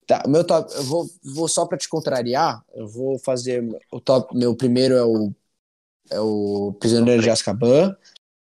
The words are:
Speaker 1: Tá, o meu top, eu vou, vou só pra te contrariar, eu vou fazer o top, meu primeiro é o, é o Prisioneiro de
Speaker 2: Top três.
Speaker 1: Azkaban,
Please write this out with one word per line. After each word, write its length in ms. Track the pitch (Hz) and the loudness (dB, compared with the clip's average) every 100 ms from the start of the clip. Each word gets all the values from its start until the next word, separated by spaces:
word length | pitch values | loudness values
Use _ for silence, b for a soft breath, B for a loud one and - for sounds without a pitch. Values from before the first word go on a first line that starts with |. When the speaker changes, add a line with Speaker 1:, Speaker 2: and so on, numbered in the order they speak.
| - | -4
Speaker 1:
Tá, 160 | 123 | -2
o 40 | - | 2
meu 160 | 151 147 | 0 2
top, 260 | 165 151 | 0 -2
eu 100 | 139 | -8
vou, 220 | 131 170 151 - | -6 -6 -6 -12
vou 240 | 135 139 160 | -12 -6 -4
só 180 | - 170 | -2 -4
pra 100 | 170 | -6
te 120 | - | -6
contrariar, 760 | 160 151 131 120 123 156 113 _ | -6 -4 -4 -2 0 0 -2 _
eu 120 | - 107 | -16 -14
vou 320 | 110 131 131 | -8 -6 -4
fazer 460 | - 127 123 123 117 104 - | -4 -4 -4 -4 -6 -10 -14
o 100 | 120 | -6
top, 360 | - 131 - 123 | 0 2 0 0
meu 180 | 120 | 0
primeiro 400 | 113 127 123 131 | 2 2 2 4
é 100 | 127 | 4
o, 280 | 117 110 104 - _ _ _ _ _ _ _ | 4 2 -2 -6 _ _ _ _ _ _ _
é 100 | 98 | -4
o 520 | 110 104 101 101 101 95 | -2 -2 -2 -2 -4 -2
Prisioneiro 420 | 113 117 120 120 | 0 4 4 4
de 60 | 117 | 4
Speaker 2:
Top 140 | 113 | 0
três. 60 | - 104 | -2 0
Speaker 1:
Azkaban, 380 | 117 139 196 - b b _ _ | 4 4 4 -2 b b _ _